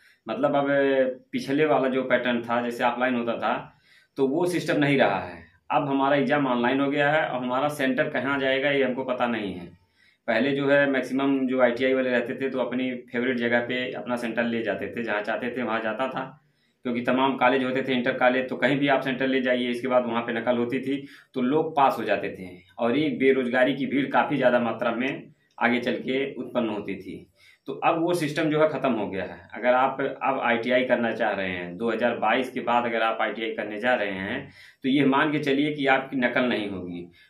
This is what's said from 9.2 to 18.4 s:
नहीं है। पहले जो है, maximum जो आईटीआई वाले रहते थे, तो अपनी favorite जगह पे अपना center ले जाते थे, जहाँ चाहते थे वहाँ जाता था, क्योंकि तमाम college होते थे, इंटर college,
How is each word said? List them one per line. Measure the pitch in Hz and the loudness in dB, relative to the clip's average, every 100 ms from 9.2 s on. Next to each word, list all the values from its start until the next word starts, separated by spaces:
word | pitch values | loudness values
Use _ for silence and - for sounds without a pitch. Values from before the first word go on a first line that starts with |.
| 120 | 0
नहीं | 113 101 | -2 -4
है। | 90 87 - _ _ _ _ - | -8 -12 -18 _ _ _ _ -2
पहले | 110 135 | 0 2
जो | 139 139 | 2 4
है, | 143 139 | 4 4
maximum | 131 123 131 139 135 131 | 2 0 0 2 2 2
जो | 127 | 4
आईटीआई | 123 117 131 | 4 4 2
वाले | 131 127 | 2 2
रहते | 120 117 127 | 0 0 -4
थे, | 135 | -4
तो | 127 | -2
अपनी | 113 123 127 | -2 -2 -4
favorite | 120 - 123 127 120 | -6 -6 -4 -2 0
जगह | 120 120 | 0 0
पे | 120 127 127 | 0 -4 -6
अपना | 101 104 120 | -8 -6 -4
center | 117 113 | -4 -2
ले | 117 117 | -2 -2
जाते | 113 113 101 | -2 -4 -6
थे, | - | -6
जहाँ | 113 104 | -4 -4
चाहते | 104 113 123 123 | -2 -4 -4 -4
थे | |
वहाँ | 117 110 | -4 -2
जाता | 110 107 135 | -2 -4 -4
था, | 135 135 - _ _ _ _ | -4 -10 -12 _ _ _ _
क्योंकि | 123 117 | -6 -4
तमाम | 120 127 135 123 | 0 2 2 4
college | 127 135 | 4 4
होते | 127 131 | 2 -2
थे, | 127 | 0
इंटर | 127 120 | 0 0
college, | 127 127 131 | 2 2 2